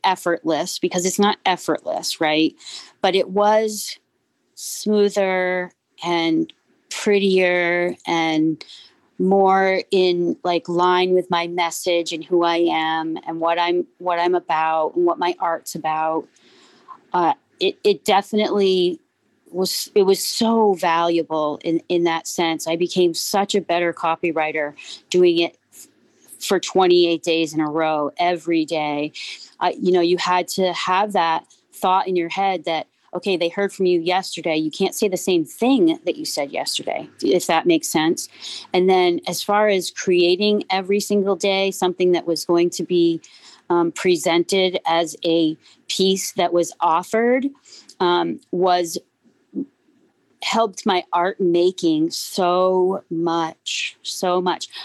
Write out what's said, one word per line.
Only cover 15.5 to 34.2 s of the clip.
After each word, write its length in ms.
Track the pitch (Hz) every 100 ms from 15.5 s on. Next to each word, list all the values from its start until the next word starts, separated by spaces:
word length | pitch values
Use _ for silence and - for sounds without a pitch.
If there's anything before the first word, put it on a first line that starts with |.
| 165 -
about. 520 | 170 156 156 160 160 - _ _ _ - _ - - _
Uh, 220 | 180 170 - _ -
it, 180 | 190 -
it 200 | 208 196
definitely 960 | - 196 196 214 208 202 196 185 180 180 _ _ _ _ _
was, 400 | 175 185 - -
it 80 | 208
was 220 | 190 196
so 500 | - - 226 226 214
valuable 880 | 180 175 165 170 170 151 160 151 147
in, 200 | - 165 -
in 160 | 175
that 220 | 170 165 -
sense. 400 | - 170 160 -
I 100 | 165
became 380 | 175 185 175
such 400 | 165 - 202 202
a 60 | 208
better 320 | 170 175 175
copywriter 800 | 165 170 160 175 160 156 156 147 147 - - -
doing 300 | 180 180 170
it 180 | 170 - _
f-, 160 | - - _ _ _ - -
for 180 | - 190
twenty-eight 640 | - 190 185 175 170 165
days 300 | - 165 160
in 80 | 156
a 100 | 151
row, 400 | 156 160 156 147 -
every 480 | 175 175 170 165
day. 480 | 156 160 151 147 151 - - - - -
I, 120 | 180
you 200 | - 185
know, 80 | 180
you 160 | 170 180
had 300 | - 180 175
to 240 | - 185
have 400 | 170 - 185 214
that 340 | 196 165 160 - _ _
thought 360 | - 196 185 185
in 80 | 180
your 140 | 170
head 340 | 185 196 185
that, 240 | 156 160 - _ _
okay, 220 | 180 202 180
they 140 | 170
heard 200 | 185 202
from 140 | -
you 160 | 185 175
yesterday. 560 | 165 185